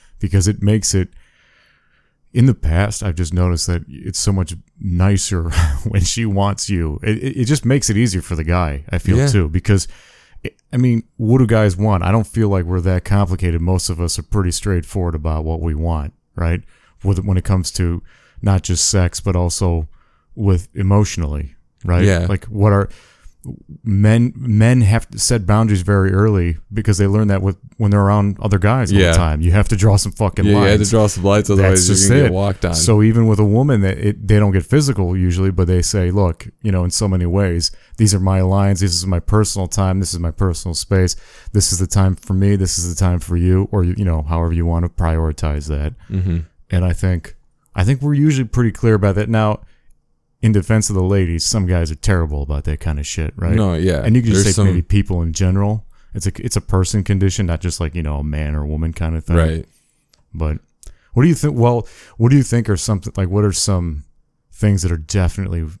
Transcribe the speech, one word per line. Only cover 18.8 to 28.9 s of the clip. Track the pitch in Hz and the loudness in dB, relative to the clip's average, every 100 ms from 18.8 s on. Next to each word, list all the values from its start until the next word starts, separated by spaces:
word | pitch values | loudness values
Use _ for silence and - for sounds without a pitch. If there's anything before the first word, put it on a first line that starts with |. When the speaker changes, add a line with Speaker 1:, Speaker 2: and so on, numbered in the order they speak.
| - | 0
Speaker 1:
sex, | 98 87 - | 0 0 -2
but | - | -2
also | 87 87 - 92 85 78 - _ _ _ | -2 -2 -2 0 -2 -4 -12 _ _ _
with | - 101 90 - - | -4 0 0 -2 -4
emotionally, | 95 101 104 - 78 73 69 - _ _ - | 2 2 2 -2 -6 -6 -8 -14 _ _ 0
right? | 85 | 2
Speaker 2:
Yeah. | 101 87 87 | 4 2 0
Speaker 1:
Like, | 98 - | -4 -6
what | 107 104 | 0 2
are, | 101 98 - _ _ - _ - - - 73 | 2 0 -8 _ _ -20 _ -18 -18 -20 -12
men, | 110 98 107 117 120 - | -2 2 4 4 2 -2
men | 127 107 113 127 | 0 4 4 4
have | 104 113 - | 4 2 -2
to | 104 | -6
set | - 120 95 | -2 0 2
boundaries | 107 110 98 | 2 2 0
very | 92 101 95 | 2 2 2
early | 95 110 101 87 82 - | 2 2 2 0 -4 -8
because | 104 107 95 | -4 -2 2
they | 101 | 2
learn | 104 104 | 2 2
that | 98 | 0
with, | 95 95 - - | -2 -4 -12 -4
when | 107 | 2
they're | 101 | 4
around | 98 104 101 98 | 4 2 0 -2
other | 107 98 | -2 0
guys | 104 127 110 | 2 2 2